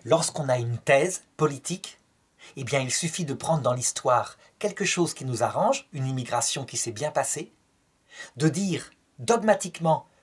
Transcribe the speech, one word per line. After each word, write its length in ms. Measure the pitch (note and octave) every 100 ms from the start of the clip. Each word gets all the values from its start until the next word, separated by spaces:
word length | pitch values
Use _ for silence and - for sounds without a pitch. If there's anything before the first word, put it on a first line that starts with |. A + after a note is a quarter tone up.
lorsqu'on 440 | A2+ E3 - - C3+
a 100 | B2
une 200 | A#2+ A#2
thèse 460 | - C#3 F3+ - _ -
politique, 640 | D3+ C#3 - F#3 - - _ _ _ _ - C#3
eh 80 |
bien, 160 | B2+ C#3
il 120 | C3
suffit 320 | - E3 -
de 100 | D3
prendre 280 | C3+ - D#3+
dans 120 | B2
l'histoire 640 | B2 - - C3 A#2+ - - - -
quelque 260 | G3+ F#3
chose 280 | F#3 F3+ D#3+
qui 120 | -
nous 180 | C3 A#2
arrange, 460 | A2 B2 G#3+ C4+ -
une 140 | C#3+ C3
immigration 580 | C3 A#2 A#2+ - D3
qui 120 | A#2+ A#2+
s'est 160 | A#2
bien 180 | G#2+ D3
passée, 420 | D#3 - - - _ _ _ _ _ _ - - B2
de 120 | D#3
dire 420 | E3+ G3 C3+ - _ _ -
dogmatiquement 880 | B2 - G#3+ G3 F3 - E3 - - _